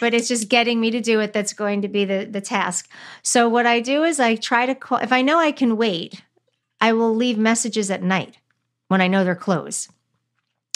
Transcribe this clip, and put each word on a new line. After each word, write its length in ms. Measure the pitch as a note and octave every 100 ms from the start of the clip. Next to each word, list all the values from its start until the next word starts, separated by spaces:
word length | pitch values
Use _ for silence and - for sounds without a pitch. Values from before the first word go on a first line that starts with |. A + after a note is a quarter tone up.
But 140 | A#3
it's 140 | A#3 A#3
just 200 | A#3+ G#3
getting 320 | A#3+ A#3 A#3
me 100 | A3+
to 100 | A#3+
do 180 | A3 A3
it 140 | G#3
that's 180 | G#3+ G3+
going 300 | - G#3 G#3
to 60 | G3+
be 180 | G3+ G3
the, 180 | G3
the 160 | G#3+ G3+
task. 500 | G3 G#3 F#3 F3 - - - -
So 280 | - B3 A#3
what 160 | A#3 A#3+
I 140 | A#3
do 220 | A#3+ C#4+
is 140 | E4 C#4+
I 180 | A#3 A3+
try 280 | - A#3+
to 100 | B3+
call, 220 | C4 - B3+
if 160 | G#3+
I 80 | B3+
know 180 | C4 E4
I 140 | D#4
can 240 | D4 B3 A3
wait, 460 | A3+ E3+ D#3 - _ _ _ _ _ _
I 120 | A3
will 200 | A3+ A3+
leave 240 | A3 B3 G#3+
messages 540 | A3 A3+ A#3 G#3+ G3
at 140 | F#3+
night 320 | F#3 F#3 - _ _ _ _ _ _
when 140 | F#3+
I 80 | F3+
know 160 | G3
they're 100 | F#3
closed. 560 | F3 - E3 C#3 - - _ _ _ _ _ _ _ _